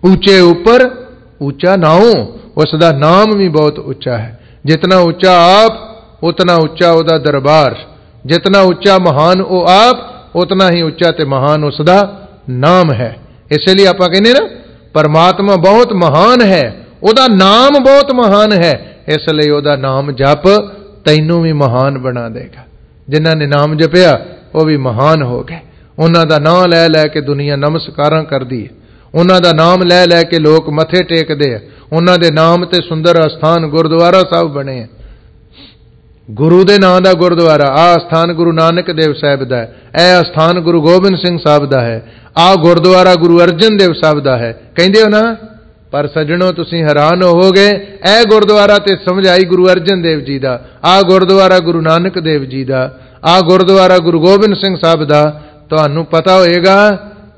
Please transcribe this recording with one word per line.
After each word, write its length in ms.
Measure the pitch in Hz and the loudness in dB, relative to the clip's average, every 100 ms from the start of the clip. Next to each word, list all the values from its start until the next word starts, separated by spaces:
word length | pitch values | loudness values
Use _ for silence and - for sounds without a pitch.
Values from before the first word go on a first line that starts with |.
"ਉੱਚੇ 360 | 180 190 196 196 | 2 0 2 4
ਉੱਪਰ 500 | 175 170 220 247 254 269 - - - _ | 4 2 2 2 0 -4 -20 -20 -20 _
ਉੱਚਾ 360 | 143 139 180 196 | -10 -4 -2 0
ਨਾਉ", 360 | 160 165 233 190 107 - - - | 2 2 2 2 -4 -14 -12 -4
ਉਸ 180 | 151 156 | -4 0
ਦਾ 120 | 170 | 0
ਨਾਮ 320 | 139 151 185 214 208 | 2 2 2 2 0
ਵੀ 120 | 185 | -2
ਬਹੁਤ 300 | 156 151 147 | 0 -2 -4
ਉੱਚਾ 400 | 143 135 - 117 | -12 -10 -8 -8
ਹੈ। 220 | 117 - - - | -10 -16 -20 -12
ਜਿਤਨਾ 340 | 139 156 180 185 | -4 -2 2 2
ਉੱਚਾ 640 | 175 180 190 180 170 196 | 2 0 2 4 4 4
ਆਪ, 320 | 220 220 - - - _ | 2 -2 -16 -20 -20 _
ਉਤਨਾ 300 | 165 165 180 | -8 -4 -2
ਉੱਚਾ 360 | 170 156 160 175 | 0 -2 0 0
ਉਹਦਾ 280 | 165 165 160 | 2 0 -2
ਦਰਬਾਰ। 580 | 143 143 135 156 135 - - - - - 127 | -2 -2 0 2 0 -4 -18 -20 -20 -20 -6
ਜਿਤਨਾ 340 | 170 190 196 | -4 0 2
ਉੱਚਾ 380 | 185 175 202 190 | 2 0 0 2
ਮਹਾਨ 420 | 175 139 160 185 | 0 0 0 0
ਉਹ 260 | 190 185 170 | -2 -2 2
ਆਪ, 280 | 190 233 247 - - - 170 | 2 2 0 -6 -20 -8 -6
ਉਤਨਾ 340 | 175 190 190 | -4 0 0
ਹੀ 120 | 170 | 0
ਉੱਚਾ 280 | 160 165 170 | -4 -2 -4
ਤੇ 140 | 165 | -2
ਮਹਾਨ 400 | 143 135 139 151 | -4 -2 -2 -2
ਉਸ 160 | 147 - | -4 -2
ਦਾ 480 | 151 190 196 - - - - | 2 2 0 -8 -20 -20 -12
ਨਾਮ 420 | 123 143 185 170 | -2 0 2 0
ਹੈ। 240 | 117 120 - - - _ | -2 -6 -10 -20 -20 _
ਇਸੇ 240 | 147 190 | -2 0
ਲਈ 120 | 190 196 | 2 2
ਆਪਾਂ 220 | 185 180 | 2 0
ਕਹਿੰਦੇ 240 | 185 220 | 2 2
ਨਾ, 160 | 262 440 - - - _ | 2 -2 -12 -20 -20 _
ਪਰਮਾਤਮਾ 600 | 156 151 156 175 190 202 190 | -2 0 2 2 0 0 2
ਬਹੁਤ 360 | 175 214 240 | 2 2 2
ਮਹਾਨ 500 | 208 170 147 208 247 | 0 0 2 2 2
ਹੈ, 440 | 208 185 120 - - - | 2 0 -2 -8 -20 -6
ਉਹਦਾ 240 | 202 226 262 | 0 2 2
ਨਾਮ 560 | 196 190 220 262 285 | 2 2 4 2 2
ਬਹੁਤ 300 | 262 277 277 | 4 4 2
ਮਹਾਨ 400 | 254 226 202 214 | 0 2 2 2
ਹੈ, 460 | 202 170 131 - - - | 0 0 -2 -8 -20 -6
ਇਸ 200 | 151 - | -6 -4
ਲਈ 180 | 151 151 | -2 0
ਉਹਦਾ 260 | 147 147 143 | 0 -2 -4
ਨਾਮ 360 | 135 131 143 | -4 -4 -6
ਜਪ 360 | 127 139 147 175 208 208 - - - | -4 -2 0 2 0 -2 -16 -20 -6
ਤੈਨੂੰ 380 | - 151 156 170 | -2 0 0 -2
ਵੀ 100 | 165 | -2
ਮਹਾਨ 460 | 147 139 123 135 135 | -2 -2 0 -2 -4
ਬਣਾ 300 | 127 123 117 | -8 -8 -10
ਦੇਗਾ। 360 | 110 - - - - _ _ - | -14 -16 -20 -20 -20 _ _ -6
ਜਿਨ੍ਹਾਂ 280 | 151 160 160 | -2 -2 -2
ਨੇ 100 | 147 | -2
ਨਾਮ 300 | 143 151 156 | -2 -2 0
ਜਪਿਆ, 440 | 160 175 175 131 - - - | 0 2 2 2 -4 -20 -8
ਉਹ 100 | 156 | -4
ਵੀ 120 | 156 147 | -2 -2
ਮਹਾਨ 460 | 131 110 143 160 | -4 -2 0 0
ਹੋ 200 | 127 120 | -2 -8
ਗਏ। 160 | 123 165 - _ _ - | -10 -18 -20 _ _ -4
ਉਹਨਾਂ 280 | 160 170 160 | -2 0 0
ਦਾ 120 | 156 | 0
ਨਾਂ 300 | 151 180 180 | 0 2 2
ਲੈ 200 | 170 165 | 2 2
ਲੈ 180 | 160 151 | 2 0
ਕੇ 140 | 156 | -4
ਦੁਨੀਆ 360 | 135 143 143 143 | -6 -6 -4 -4
ਨਮਸਕਾਰਾਂ 680 | 143 160 - 160 147 156 | -4 -4 -8 -4 -2 -2
ਕਰਦੀ 400 | 156 139 123 127 | -4 -8 -8 -12
ਹੈ, 60 | 101 - _ - - | -12 -20 _ -20 -8
ਉਹਨਾਂ 260 | 156 180 185 | -2 0 2
ਦਾ 120 | 175 | 2
ਨਾਮ 300 | 160 165 185 | 2 2 2
ਲੈ 240 | 180 180 180 | 2 2 2
ਲੈ 160 | 170 | 2
ਕੇ 160 | 165 170 | 0 0
ਲੋਕ 300 | 151 156 156 | 2 2 0
ਮੱਥੇ 320 | 147 156 180 | -4 -2 -2
ਟੇਕਦੇ 520 | 180 165 156 147 143 | -2 -4 -4 -4 -4
ਆ, 60 | 113 - - - | -6 -14 -20 -6
ਉਹਨਾਂ 260 | 156 175 180 | -2 0 2
ਦੇ 120 | 165 | 0
ਨਾਮ 340 | 151 165 175 | 2 0 0
ਤੇ 160 | 175 180 - | -2 -4 -4
ਸੁੰਦਰ 380 | 160 165 170 156 | -4 0 0 0
ਅਸਥਾਨ 400 | - 156 170 160 | -2 -2 -2 -2
ਗੁਰਦੁਆਰਾ 540 | 156 160 165 170 185 | -2 -2 0 2 2
ਸਾਹਿਬ 320 | 180 170 170 | 0 -2 -4
ਬਣੇ 280 | 139 135 127 | -6 -10 -12
ਆ। 40 | 113 - - - _ _ _ - - _ _ _ _ _ - | -16 -20 -20 -20 _ _ _ -20 -20 _ _ _ _ _ -18
ਗੁਰੂ 340 | 107 156 175 | -4 0 2
ਦੇ 140 | 190 208 | 4 2
ਨਾਂ 220 | 190 185 | 2 2
ਦਾ 120 | 185 | 2
ਗੁਰਦੁਆਰਾ, 520 | 180 180 170 165 151 | 2 0 2 2 2
ਆਹ 320 | 143 135 175 170 | 0 2 2 2
ਅਸਥਾਨ 360 | - 160 170 | 0 -2 -2
ਗੁਰੂ 200 | 165 170 | -2 -2
ਨਾਨਕ 380 | 160 165 170 180 | 0 0 0 -6
ਦੇਵ 220 | 160 156 | -4 -4
ਸਾਹਿਬ 320 | 143 147 143 | -2 -4 -4
ਦਾ 120 | 131 123 | -4 -6
ਹੈ, 180 | 113 - - 151 | -8 -16 -8 -2
ਇਹ 220 | 180 180 | 2 2
ਅਸਥਾਨ 380 | 165 151 160 180 | 0 0 0 0
ਗੁਰੂ 220 | 165 170 | 0 0
ਗੋਬਿੰਦ 340 | 151 180 190 180 | 2 2 2 -2
ਸਿੰਘ 220 | 180 170 151 | -4 -4 0
ਸਾਹਿਬ 240 | 147 143 | 0 0
ਦਾ 100 | 135 | -2
ਹੈ, 320 | 117 113 - - - - | -4 -8 -12 -20 -8 0
ਆਹ 180 | 170 190 | 2 2
ਗੁਰਦੁਆਰਾ 580 | 165 170 180 185 185 | 2 2 4 4 4
ਗੁਰੂ 260 | 175 170 170 | 2 2 4
ਅਰਜਨ 360 | 175 165 220 208 | 2 2 0 2
ਦੇਵ 160 | 185 | 0
ਸਾਹਿਬ 280 | 160 156 151 | 0 -2 -2
ਦਾ 180 | 139 123 | -2 -4
ਹੈ, 220 | 117 113 - - | -6 -10 -12 -2
ਕਹਿੰਦੇ 260 | 180 208 | 2 2
ਹੋ 60 | 214 | 2
ਨਾ? 280 | 208 226 220 - - - _ _ | 2 -2 -6 -16 -20 -20 _ _
ਪਰ 180 | 139 147 | -6 -6
ਸੱਜਣੋ, 440 | 160 151 175 185 | -6 -4 -2 -2
ਤੁਸੀਂ 300 | 175 160 170 | -4 -8 -4
ਹੈਰਾਨ 400 | 151 147 151 180 | -2 0 0 2
ਹੋਵੋਗੇ, 460 | 180 170 190 190 202 196 - - | 2 2 2 4 2 0 -8 -8
ਇਹ 200 | 185 220 226 | -2 0 2
ਗੁਰਦੁਆਰਾ 480 | 214 208 208 202 208 | 2 2 2 2 2
ਤੇ 180 | 202 190 - | 0 -4 -4
ਸਮਝ 180 | 185 190 | -2 0
ਆਈ 180 | 180 | 0
ਗੁਰੂ 240 | 185 180 180 | 0 2 2
ਅਰਜਨ 340 | 185 165 190 | 0 -2 -4
ਦੇਵ 180 | 165 156 | -2 -4
ਜੀ 180 | 131 139 | -6 -6
ਦਾ, 260 | 135 123 - - | -6 -8 -12 -6
ਆਹ 180 | 156 190 | 0 0
ਗੁਰਦੁਆਰਾ 560 | 185 185 185 190 185 185 | 2 2 2 2 4 2
ਗੁਰੂ 220 | 170 165 | 0 -4
ਨਾਨਕ 380 | 160 160 180 185 | -2 -2 -2 -6
ਦੇਵ 260 | 160 151 | -4 -4
ਜੀ 200 | 131 131 | -6 -10
ਦਾ, 340 | 127 131 131 - - - | -6 -4 -6 -10 -20 -8
ਆਹ 160 | 160 185 | 0 0
ਗੁਰਦੁਆਰਾ 580 | 170 185 185 190 185 185 | 2 2 2 2 4 2
ਗੁਰੂ 220 | 165 170 | 2 0
ਗੋਬਿੰਦ 360 | 170 196 214 196 | 2 2 2 -2
ਸਿੰਘ 200 | 196 175 | -6 -4
ਸਾਹਿਬ 200 | 165 165 | -2 -2
ਦਾ। 380 | 151 147 151 151 - - _ | 0 0 0 -4 -20 -20 _
ਤੁਹਾਨੂੰ 340 | 156 151 147 | -2 -2 -4
ਪਤਾ 320 | 156 160 170 185 | -4 -2 2 2
ਹੋਏਗਾ 760 | 180 175 180 196 208 190 - - - | 2 2 2 2 2 0 -10 -20 -20